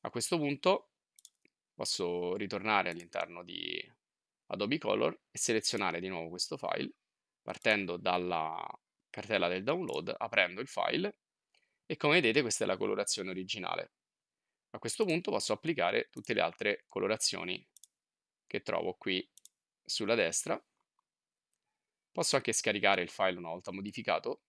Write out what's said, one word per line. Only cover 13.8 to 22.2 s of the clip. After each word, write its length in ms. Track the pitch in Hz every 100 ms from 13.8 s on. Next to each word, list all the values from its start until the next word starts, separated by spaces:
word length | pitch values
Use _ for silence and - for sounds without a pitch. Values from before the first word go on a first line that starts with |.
| - _ _ _ _ _ _ _ _
A 80 | -
questo 260 | 113 - 208
punto 260 | 165 -
posso 220 | 104 -
applicare 560 | 107 - 151 87 110 -
tutte 220 | - -
le 80 | 104
altre 440 | 85 - 104 - _
colorazioni 800 | - 98 110 - 90 90 92 _ - - _ _ _ _ _ _
che 160 | 107
trovo 320 | - 82 85
qui 340 | - 98 95 - - - _ _ _
sulla 320 | - - 104 117
destra. 460 | 85 - - - _ _ _ _ _ _ _ _ _ _ _ _ _ _ _
Posso 240 | -